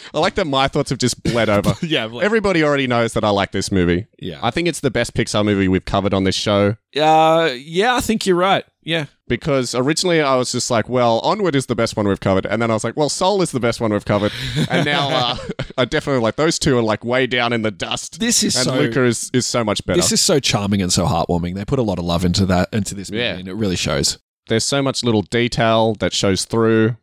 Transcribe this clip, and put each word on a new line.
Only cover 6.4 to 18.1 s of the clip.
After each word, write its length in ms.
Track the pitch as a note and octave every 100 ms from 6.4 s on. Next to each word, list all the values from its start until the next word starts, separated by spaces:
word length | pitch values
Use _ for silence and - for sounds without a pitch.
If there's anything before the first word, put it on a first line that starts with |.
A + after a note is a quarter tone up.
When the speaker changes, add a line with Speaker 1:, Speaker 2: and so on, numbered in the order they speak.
| - G2+ G2+ A2 _ C#3
Speaker 2:
Uh, 540 | D#3 D#3+ D#3+ E3 E3 B2
yeah, 380 | D3 E3 A#3 A#3+
I 40 |
think 260 | - A3 G3
you're 100 | F3
right. 280 | F#3 E3 - _
Yeah. 220 | D3 E3 C#3+ _ -
Speaker 1:
Because 480 | A#2+ D#3 C3+ B2
originally 460 | B2 B2+ D#3 F#3 E3
I 160 | C#3+ C3
was 160 | B2
just 180 | B2 -
like, 180 | A#2 G#2
"Well, 300 | B2 A#2+ A2+
Onward 340 | C#3+ G3 F#3 C#3
is 100 | -
the 80 |
best 220 | A#2 A2+ -
one 100 | G2+
we've 140 | F#2+
covered." 240 | G2+ F#2+ F#2+
And 140 | A2
then 100 | A#2
I 40 |
was 100 | A2
like, 120 | A#2 C#3+
"Well, 120 | C#3+
Soul 320 | - F#3 G3+
is 100 | E3
the 80 | B2+
best 200 | A#2 -
one 120 | A#2
we've 120 | G#2
covered." 280 | - G#2 G#2 - C3 B2 -
And 140 | B2+
now, 240 | D3 C#3+ C#3+
uh, 260 | C3 A#2+ B2 -
Speaker 2:
<laughs> 120 | -
Speaker 1:
<laughs> 140 | - -
I 60 | A#2+
definitely, 360 | D3+ - C3
like, 140 | A2+ -
those 220 | D#3+ -
two 180 | E3 B2
are, 40 |
like, 220 | A2 G#2+
way 220 | A2+ B2 B2+
down 260 | B2 A#2+
in 100 | A#2+
the 80 | A2
dust. 500 | F2 A2+ A#2+ -